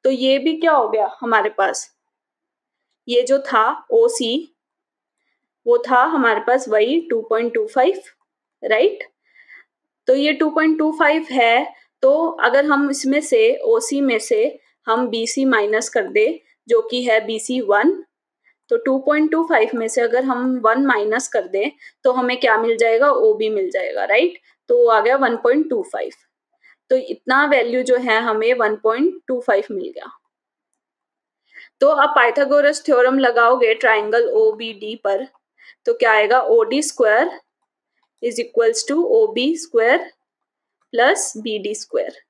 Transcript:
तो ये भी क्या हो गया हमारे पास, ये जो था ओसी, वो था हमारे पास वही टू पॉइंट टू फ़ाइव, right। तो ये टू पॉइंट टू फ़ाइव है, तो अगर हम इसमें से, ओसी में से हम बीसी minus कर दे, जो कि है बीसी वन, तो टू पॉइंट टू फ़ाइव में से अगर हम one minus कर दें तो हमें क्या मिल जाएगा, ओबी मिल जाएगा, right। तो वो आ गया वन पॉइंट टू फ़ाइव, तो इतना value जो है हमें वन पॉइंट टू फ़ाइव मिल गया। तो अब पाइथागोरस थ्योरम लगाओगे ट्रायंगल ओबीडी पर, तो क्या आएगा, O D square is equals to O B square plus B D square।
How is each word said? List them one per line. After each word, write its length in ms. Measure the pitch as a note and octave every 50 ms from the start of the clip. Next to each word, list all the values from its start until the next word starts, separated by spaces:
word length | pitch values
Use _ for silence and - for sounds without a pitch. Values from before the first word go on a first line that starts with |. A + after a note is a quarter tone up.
| _
तो 60 | C4
ये 260 | C4+ A#3+ C4 C4 C4+ C#4
भी 160 | C4+ D#4 D#4
क्या 140 | D#4+ E4 E4
हो 160 | D#4 C#4 A#3 G#3+
गया 200 | A3 G#3+ G3+ - - -
हमारे 300 | B3+ A#3 A3+ G#3+ G3 G#3+
पास, 400 | - - G3 F#3 - - - _ _ _ _ _ _ _ _ _ _ _ _ _ _ _ _ _ _ _ _ _ _ _ _
ये 140 | - A#3+ A#3+
जो 160 | B3+ B3+ C4+ C#4
था 240 | C4+ - B3+ A3 A3 A#3+ D4+ - - _
ओसी, 640 | A#3 A3+ A3+ A#3+ A3+ - B3 A3+ A#3+ D4+ E4+ _ _ _ _ _ _ _ _ _ _ _ _ _ _ _ _ _ _ _ _ _ _ _ _
वो 120 | A#3 A#3+ A#3+ A#3+
था 140 | B3 B3+ B3 B3
हमारे 340 | - D#4+ C#4+ B3+ A#3+ D4+ -
पास 280 | - B3 B3 C4+ C4 G#3+
वही 300 | G#3+ G#3+ G#3+ A#3+ D4 E4+ E4 -
टू 100 | A#3+ A3+ A3 -
पॉइंट 240 | A3 A3+ A#3 A#3 A#3
टू 120 | A#3 G#3+
फ़ाइव, 340 | G#3+ - C4+ B3+ F4 G4 F#4+ - - _ _ _ _ _ _ _ _ _ _ -
right। 400 | - A3 A3 D#4+ G#4+ - - - _ _ _ _ _ _ _ _ _ - - _ _ _ _ _ _ _ _ _
तो 80 | - C4
ये 180 | C#4 C#4+ D4+ D4+
टू 160 | D4+ D#4+ D4+
पॉइंट 280 | D#4 D#4+ D#4 D#4+ D#4 -
टू 120 | D#4 D#4 D#4 -
फ़ाइव 260 | D#4+ D4 D#4 D#4+ D#4+ -
है, 420 | C4 C4 A#3 A#3 A#3 B3+ D4+ F4 - _ _ _ _ _ -
तो 240 | C4 C#4+ D#4 E4+ E4 E4 - -
अगर 220 | A#3 A#3+ C#4 C#4+
हम 240 | D4+ C#4+ C#4+ C#4+ C#4
इसमें 280 | C#4 - - C4 C#4 D4
से, 340 | D4+ - B3+ A3+ A3 A3+ C4
ओसी 420 | - - A3+ A3+ A3+ C4 - C#4 C#4
में 160 | C#4 C4 A#3 A3
से 400 | - - A#3 G#3+ A3+ D4 - - _ _ _ _ _
हम 200 | A3+ A3+ A#3+ B3+
बीसी 380 | A#3 G#3+ A3+ A3+ A#3 - C#4 C4+
minus 440 | C4+ A#3+ G#3+ G3+ G#3 G#3+ A3 A#3 -
कर 180 | - A#3 G3 F#3
दे, 160 | F#3+ G#3 G#3+ C#4 E4 - _ _ _ _ _
जो 140 | - A#3 A3+
कि 220 | A3+ - B3 B3 B3
है 160 | A#3+ A3 A3 G#3+
बीसी 340 | A3 A3+ A3 - - B3+ B3+
वन, 320 | A3+ G3 G3+ G3+ A#3 E4 G4 - - _ _ _ _ _ _ _ _ _ _ _ _ _
तो 60 | A#3+
टू 200 | A#3 - C4+ C4 C4+
पॉइंट 320 | C4+ D4 D4 D4+ D#4 D#4
टू 120 | D#4+ D#4+ E4 E4
फ़ाइव 200 | E4 A3+ A3 A3 -
में 140 | A#3 A3+
से 140 | A3 - B3+
अगर 220 | A#3+ A3+ A3+ B3+ C4
हम 360 | C4+ B3 A#3+ B3+ C4 B3+ B3 A3
one 200 | A3 A3+ C4 C#4
minus 420 | C4+ B3 G#3+ G#3 G#3+ A3 B3 C4
कर 200 | - - A3+ F#3+
दें 220 | F3+ F#3+ G3 G#3 D4 - _ - - _ _ _
तो 80 | C4 B3
हमें 260 | B3+ B3 B3 B3 B3
क्या 180 | - A#3 A3
मिल 180 | A3 A3+ A#3 A3+
जाएगा, 340 | A3 A#3 A#3 A3+ A3+ C#4 C#4+
ओबी 380 | - - A3 A3 G#3+ G#3 A3 G#3+
मिल 200 | A3 G3+ F#3+ F3
जाएगा, 360 | - - F#3 - - G2+ -
right। 340 | - G3+ A#3+ D#4+ F4+ - - _ _ _ _ _ -
तो 80 | A#3+
वो 120 | A#3+ A#3+ A#3
आ 100 | A3 G#3+
गया 140 | G3+ A#3 C4
वन 180 | C#4 C4+ A#3 A#3
पॉइंट 320 | A3+ - A#3+ C4 D4+ D#4 D#4
टू 140 | C4 G#3+ F3+
फ़ाइव, 280 | - - G3+ - - - _ _ _ _ _ _ _ _ _ _ _ _ _ _ _
तो 40 | B3+
इतना 480 | C4 B3+ - A#3 - _ B3 C4 - G3
value 360 | G3 C#4+ C4 A#3 A#3+ A#3 B3+ B3
जो 140 | B3+ B3 B3+
है 200 | B3+ A#3+ A3 A3
हमें 320 | A#3 A#3 G#3+ G#3+ A3 A#3 B3+
वन 200 | A#3+ A3+ G#3+ G#3+ G#3+ -
पॉइंट 380 | A3 A3+ B3 D4 F#4 F#4 - _
टू 120 | - C4 B3
फ़ाइव 220 | B3 - G#3 G3 G#3 -
मिल 120 | G#3+ F#3+ F3+
गया। 260 | - - - - - - _ _ _ _ _ _ _ _ _ _ _ _ _ _ _ _ _ _ _ _ _ _ _ _ _ _ _ _ - - _ _ _
तो 60 | C4+ C#4+
अब 200 | D#4 C#4+ C#4+ D4
पाइथागोरस 720 | D4+ - - - - D4 C#4 C4 D4 D4 C#4+ C#4+ D4+ - -
थ्योरम 320 | - C#4 A#3+ B3 C4 C4 C4+
लगाओगे 540 | C4 A#3+ A#3 A#3+ A#3 A#3 B3+ B3+ A#3+ A3 A3
ट्रायंगल 540 | A3 - A3+ A3 G#3+ G#3 G#3+ A3 A#3+ A#3 G#3
ओबीडी 640 | - A3 A3 A3 G#3 G#3+ A#3 A3+ G#3+ G3 G#3+ G#3+ A3+ A3+ _
पर, 220 | G3 G3 G3 C4 - _ _ _ _ _ _ - - _ _ _
तो 80 | A#3+ A#3
क्या 180 | A#3 B3+ A3+
आएगा, 280 | A3 G#3+ G#3+ G3+ A#3+ B3+
O 160 | - - A3 A#3 A3
D 160 | A3 B3+ C#4+ D4+
square 460 | - - - A#3+ G#3+ G#3+ A#3 D#4 F4 - - _ _ _ _ _ _ _ _ _ _ _ _ _ _ _ _ -
is 160 | A#3+ G#3+ A#3
equals 440 | A#3 - - A3+ A3+ A3+ A#3 - - -
to 60 | C#4 E4 F4 -
O 100 | - A3+ A3 G#3 -
B 120 | A#3+ B3 D4+ E4+
square 420 | E4 - _ - A#3 A3+ A#3+ C#4 E4+ - - _ _ _ _ _ _ _ _ _ _ _ _ _ _ _ _ -
plus 320 | A#3 A#3+ C#4 G4 - - - -
B 200 | A3 G#3+ A3+ G#3+ G#3+
D 140 | F#3+ G#3 G#3+
square। 380 | - - _ - - - - - - _